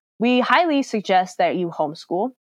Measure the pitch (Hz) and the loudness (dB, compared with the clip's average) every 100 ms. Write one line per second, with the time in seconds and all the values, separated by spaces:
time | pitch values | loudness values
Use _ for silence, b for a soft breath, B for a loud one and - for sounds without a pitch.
0 | _ - 233 247 233 262 349 277 262 220 | _ -2 2 2 4 2 2 0 -2 -4
1 | 196 185 185 - 175 156 170 160 151 160 | 0 0 0 -2 0 0 -4 -4 -6 -6
2 | - 175 247 - _ | -8 -6 -6 -8 _